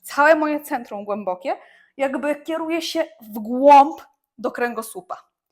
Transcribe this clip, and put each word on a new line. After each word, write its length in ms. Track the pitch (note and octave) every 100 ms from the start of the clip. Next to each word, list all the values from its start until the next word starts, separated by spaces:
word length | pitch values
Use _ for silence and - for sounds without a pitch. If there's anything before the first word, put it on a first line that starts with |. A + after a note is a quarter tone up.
całe 320 | - - D4
moje 260 | D#4+ D4+ D4
centrum 440 | D4 C#4 A#3+ G#3
głębokie, 520 | G#3 G3+ F#3+ F#3 C4+ - _ _ _ -
jakby 400 | C4+ C4 C#4+ D4
kieruje 460 | D4+ D#4+ D#4+ E4
się 220 | D#4+ E4 D#4 _
w 180 | G#3+ A3
głąb 640 | G#3+ B3 C#4 C#4+ C#4+ - - _ _ _
do 120 | A#3+
kręgosłupa. 840 | - A#3+ A3+ G#3+ F#3+ _ - _ _ _